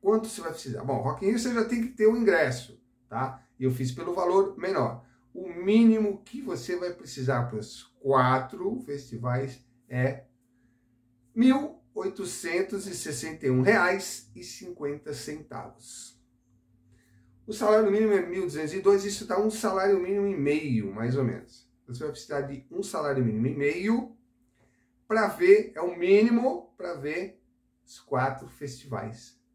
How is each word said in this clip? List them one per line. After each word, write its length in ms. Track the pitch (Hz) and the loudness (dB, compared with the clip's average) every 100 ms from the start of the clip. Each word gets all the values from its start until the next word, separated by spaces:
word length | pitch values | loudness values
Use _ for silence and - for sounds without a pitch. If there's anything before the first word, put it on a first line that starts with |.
Quanto 280 | 196 220 220 | 4 2 0
você 140 | - | -10
vai 100 | - | -10
precisar? 320 | - 135 113 | -10 -10 -8
Bom, 180 | 127 127 | -4 -2
Rock 220 | 131 - | -2 -2
in 60 | 196 | 0
Rio 100 | 233 | 0
você 120 | 240 | 0
já 120 | 233 | -2
tem 180 | 226 240 | 0 -2
que 60 | 226 | -4
ter 180 | - 220 | 4 4
o 100 | 240 | 4
ingresso, 640 | 220 170 143 123 - - _ _ _ | 4 4 2 0 -8 -20 _ _ _
tá? 360 | 113 131 - _ _ | -6 -6 -8 _ _
E 60 | |
eu 80 | 131 | -2
fiz 180 | 123 131 | 0 -4
pelo 240 | - 170 | -4 -6
valor 420 | 180 175 190 196 - | -2 2 4 2 0
menor. 480 | 180 185 123 - - _ _ | -2 0 -2 -4 -16 _ _
O 180 | - 185 | -14 -12
mínimo 720 | 170 180 220 233 220 214 196 | -6 2 6 6 6 2 -4
que 180 | - - | -10 -12
você 360 | 269 170 - 180 | -8 -8 -6 -6
vai 180 | 180 | -6
precisar 480 | 175 - - 127 123 120 | -10 -14 -6 -2 0 -2
para 80 | 110 | -6
os 240 | 104 - - _ | -10 -16 -20 _
quatro 800 | 139 135 127 131 127 - 185 127 | 2 4 4 2 -2 -6 -6 -6
festivais 840 | - 143 - 107 120 123 135 - _ _ _ | -8 -12 -10 -8 -4 -4 -4 -10 _ _ _
é 380 | 127 127 - - _ _ _ _ _ _ _ _ _ _ | -2 -2 -2 -12 _ _ _ _ _ _ _ _ _ _
mil 480 | 233 254 269 294 - _ | 4 4 4 0 -12 _
oitocentos 920 | - 190 196 185 - 170 175 196 196 196 | -8 -6 -6 -10 -8 -4 -2 -2 -4 -6
e 80 | |
sessenta 520 | - 160 131 160 156 135 | -10 -8 -8 -8 -4 0
e 40 | |
um 100 | 127 | 2
reais 720 | 131 220 180 190 - - - | 4 4 4 0 -4 -12 -16
e 80 | - | -18
cinquenta 720 | - - 180 175 147 147 156 | -16 -14 -14 -10 -8 -8 -10
centavos. 1040 | 135 - 151 151 101 127 - - - - _ _ _ _ _ _ _ _ _ _ _ _ _ - | -12 -10 -12 -12 -14 -14 -18 -20 -20 -20 _ _ _ _ _ _ _ _ _ _ _ _ _ -12
O 60 | |
salário 380 | 208 214 214 214 | -2 4 6 6
mínimo 220 | 202 220 | 4 4
é 100 | 196 | 4
mil 200 | 175 180 | 2 -4
duzentos 280 | 175 147 151 | -4 -4 -4
e 80 | 185 | 0
dois, 240 | 196 196 | 4 4
isso 220 | 196 202 - | 2 -6 -2
dá 120 | 185 | 0
um 120 | 214 | 0
salário 500 | 220 208 190 196 196 | 0 -2 2 2 2
mínimo 260 | 180 202 202 | 2 0 0
e 80 | |
meio, 560 | 185 139 151 147 117 98 | 0 0 0 0 -2 -2
mais 240 | 101 117 131 | -4 -2 0
ou 60 | |
menos. 460 | 123 98 - - _ _ - | 0 -2 -12 -20 _ _ -16
Você 160 | 123 | -10
vai 100 | 151 | -8
precisar 280 | - - 143 | -10 -8 -6
de 260 | 139 139 - | -6 -10 -12
um 120 | 170 | -8
salário 400 | 196 170 147 135 | -6 -4 -2 0
mínimo 240 | 117 107 123 | 0 0 -2
e 80 | |
meio 640 | 147 143 170 196 233 - - _ _ _ _ _ _ _ _ _ | 0 0 0 0 0 -2 -14 _ _ _ _ _ _ _ _ _
pra 220 | 220 208 | 0 0
ver, 440 | - 180 208 - | 2 8 8 6
é 80 | - | -6
o 160 | 175 180 | -6 -2
mínimo 760 | 180 202 226 233 254 349 - _ | 4 6 6 4 0 -2 -10 _
pra 160 | 180 | -10
ver 480 | 160 143 160 196 - _ _ _ _ | -8 -6 -6 -8 -14 _ _ _ _
os 160 | _ - | _ -20
quatro 480 | _ 131 131 123 - | _ -2 -2 -4 -14
festivais 920 | - 139 - - 101 107 113 - _ _ | -12 -12 -12 -10 -8 -8 -12 -20 _ _